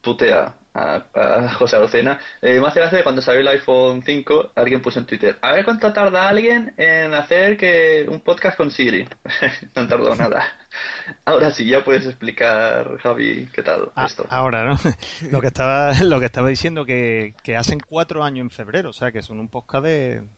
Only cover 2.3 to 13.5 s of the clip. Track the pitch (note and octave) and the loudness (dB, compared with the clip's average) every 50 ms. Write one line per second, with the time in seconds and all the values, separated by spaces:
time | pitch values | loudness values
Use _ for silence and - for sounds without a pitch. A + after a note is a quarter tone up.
2.3 | - - - B2 B2+ B2+ C3+ D3+ - E3+ E3 E3 F#3 F#3 E3+ C#3+ C3 C3 B2+ B2+ | -12 -2 0 2 4 4 2 2 2 2 2 2 2 2 2 2 0 0 2 2
3.3 | B2 C3+ C3+ C#3 C#3 C#3 - - C3 B2+ B2+ B2+ B2+ B2+ B2+ - D3 C#3+ C3 - | 2 4 4 2 0 0 2 2 4 4 4 4 2 -2 -2 -2 -4 -4 0 2
4.3 | D3 D#3 - - _ - B2 B2 C3 B2+ B2 B2 A2+ - B2 - - - - - | 2 2 2 0 _ 0 0 2 0 0 -2 -2 -4 -4 -4 -4 -4 0 0 0
5.3 | - - - B2+ D3 F#3 G#3 A3+ A#3 A3 - G#3+ G#3 G#3+ G3+ G3 F#3 F3+ F#3+ G3 | 0 0 0 0 2 2 2 0 0 2 0 0 2 2 0 2 2 2 2 2
6.3 | G3+ G#3+ A3+ A#3 A#3+ A#3+ A3+ - - - - E3 D#3+ D#3+ D#3+ D#3 D3+ D3 D3 - | 2 2 2 2 2 2 0 -4 -4 0 2 2 4 2 2 0 0 -2 0 2
7.3 | E3+ F3+ F#3+ G3+ G#3+ G#3 G3 F3+ F3 E3 E3 D#3+ D#3 D3+ D3 D3 D#3 D#3+ _ - | 2 4 4 2 2 2 2 2 4 4 4 4 4 4 2 0 -4 -4 _ 0
8.3 | F3 - - F#3+ F3+ - D#3+ C#3+ - - C3 A#2+ G#2+ F#2 B2 - - _ _ - | 0 2 0 -2 0 0 -2 -2 0 0 0 0 0 0 -4 -6 -14 _ _ -8
9.3 | - - - B2+ - - - - _ C3 A#2+ G#2 A#2 A#2+ A#2+ A#2 A#2 A#2 A#2 A2+ | -4 -2 -2 -4 -4 -6 -14 -8 _ -4 -2 0 0 0 2 0 0 0 0 0
10.3 | - - - - - - - _ - - - - - - - - - _ _ C#3 | 0 -2 -2 -4 -8 -12 -20 _ -12 -10 -10 -10 -10 -12 -14 -16 -16 _ _ 0
11.3 | D#3+ E3+ D3+ D3+ C#3 - A#2 A2+ B2+ C#3 C3+ C#3 C3+ B2+ C3+ C3 B2 _ A2+ A2+ | 2 2 2 2 0 -2 0 2 2 2 4 2 2 2 0 -4 -8 _ -8 -8
12.3 | A2 - A#2 A#2 A2 A2 A2+ A2+ A#2 B2 A#2+ B2+ B2+ A#2+ - B2 A#2 A#2 A#2 - | -4 -2 0 0 2 2 2 2 0 0 -2 -4 -8 -4 -2 -2 0 0 0 -2
13.3 | - - B2+ B2+ | -2 -4 -6 -6